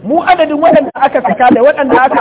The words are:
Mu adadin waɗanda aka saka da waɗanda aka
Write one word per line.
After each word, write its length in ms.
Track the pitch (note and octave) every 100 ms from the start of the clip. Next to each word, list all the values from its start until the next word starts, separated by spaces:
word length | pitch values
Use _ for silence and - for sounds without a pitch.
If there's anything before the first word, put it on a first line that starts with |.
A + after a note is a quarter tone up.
Mu 160 | G3 D#4+
adadin 380 | F#4 F4 D#4 D4
waɗanda 300 | E4+ D#4+ C#4
aka 260 | A#3+ C4 C4
saka 260 | B3 - B3
da 80 | A3+
waɗanda 400 | C4 D4+ C#4 B3+
aka 180 | C4 C4+